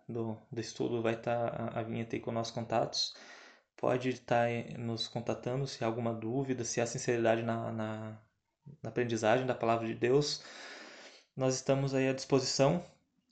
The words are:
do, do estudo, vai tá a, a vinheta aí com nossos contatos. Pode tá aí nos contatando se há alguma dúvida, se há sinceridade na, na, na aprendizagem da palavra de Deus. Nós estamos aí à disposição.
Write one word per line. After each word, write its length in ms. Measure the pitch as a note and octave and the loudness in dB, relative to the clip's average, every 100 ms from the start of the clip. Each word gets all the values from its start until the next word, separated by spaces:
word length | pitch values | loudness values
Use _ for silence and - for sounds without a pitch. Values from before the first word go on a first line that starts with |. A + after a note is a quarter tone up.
| - | -8
do, 300 | A2+ A2+ G#2+ - | -4 -4 -6 -8
do 100 | A#2 | -6
estudo, 400 | A2 - B2+ A#2+ | -6 -4 -2 2
vai 140 | A2+ A#2 | 0 0
tá 560 | A#2+ A#2+ A#2 - A#2 | 0 0 0 -2 -4
a, 60 | A#2 | -4
a 40 | |
vinheta 320 | A2+ A#2 A2+ A#2 | -4 -4 -4 -4
aí 40 | |
com 120 | B2 | -4
nossos 220 | A#2 A2+ | -4 -4
contatos. 600 | A#2+ A2+ A2+ C#3 - - - - - - - _ - | -6 -2 0 0 -2 -4 -6 -18 -20 -20 -20 _ -2
Pode 360 | A#2+ B2 B2+ A#2 | 0 2 0 -4
tá 220 | - A#2+ | 2 4
aí 360 | A#2+ A#2 - - | 4 0 -4 -6
nos 300 | A#2 A2 - | -4 -2 -4
contatando 580 | A#2+ A2+ A2+ B2 C3 C3+ | -4 -4 -4 -2 -2 -4
se 180 | - | -2
há 40 | A2+ | -2
alguma 260 | A#2 A#2 | 0 -2
dúvida, 500 | A2 A2 C3+ C3 B2 | -2 -2 -2 0 -2
se 180 | A2+ - | -2 0
há 40 | A#2 | 0
sinceridade 580 | C3 - A#2 A2+ A#2 | 0 0 4 4 4
na, 280 | A#2 A2+ A2+ | 2 -2 -2
na, 460 | A2+ A2 A2 A2 G#2+ _ _ _ _ - - | -4 -4 -6 -8 -12 _ _ _ _ -20 -12
na 60 | A#2+ | -4
aprendizagem 560 | B2 A#2+ A2+ A2 B2+ C3 | -2 0 2 4 4 4
da 100 | A#2 | 0
palavra 320 | A2+ A2+ A2+ | 2 2 0
de 80 | A#2 | 0
Deus. 460 | A#2+ C#3 D3 - - - - - - - - - _ - | 4 4 4 -2 -10 -16 -16 -16 -16 -18 -20 -20 _ 0
Nós 200 | C3 B2+ | 2 2
estamos 400 | - C3+ C#3 C3+ | 2 2 2 2
aí 140 | C3 | 2
à 40 | |
disposição. 720 | C3 - C3+ B2+ - C3+ F3 - _ _ _ _ | 0 2 4 4 4 4 4 -2 _ _ _ _